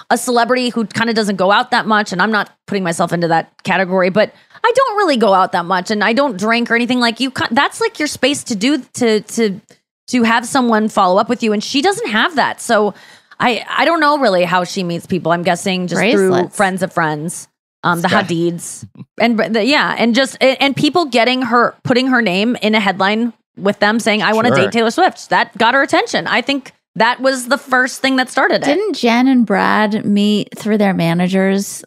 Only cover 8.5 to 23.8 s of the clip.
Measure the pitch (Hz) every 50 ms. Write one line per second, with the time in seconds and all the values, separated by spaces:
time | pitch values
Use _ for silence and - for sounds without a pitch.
8.5 | 240 185 214 269 302 262 254 - - - 247 226 214 208 - - - 233 226 202
9.5 | 180 208 - _ - _ _ _ _ _ _ - 247 247 226 226 226 247 240 -
10.5 | - 269 247 233 220 214 214 214 - 220 190 180 180 202 226 233 240 - 233 214
11.5 | 208 214 - - - 277 277 392 392 453 466 262 208 220 269 359 330 247 170 117
12.5 | - - - - 226 233 214 208 - - - - - - _ _ - - 185 254
13.5 | 220 - - - - - 277 320 330 330 302 294 302 285 269 208 190 175 180 170
14.5 | 185 185 175 - - 202 180 170 170 170 - - 190 170 143 160 170 175 170 185
15.5 | 175 175 - 196 185 185 180 170 175 185 185 220 277 202 190 185 180 - 180 -
16.5 | - - 202 185 190 175 185 175 - 175 165 156 156 151 156 175 - - - -
17.5 | _ _ _ _ _ _ - 170 175 170 175 180 196 208 196 165 175 165 170 170
18.5 | 170 165 - - - - 214 - _ - 131 - _ - 208 240 233 208 180 190
19.5 | 226 226 202 262 294 277 180 170 - - 220 240 220 269 269 262 - - 254 262
20.5 | 262 - 262 277 254 - 294 302 269 359 330 262 233 233 226 247 254 254 262 226
21.5 | 240 240 226 - - _ - - 226 247 262 269 254 233 226 180 175 190 214 247
22.5 | 240 - 190 214 220 220 196 202 180 196 190 202 214 226 240 233 - _ _ _
23.5 | _ - 180 202 202 -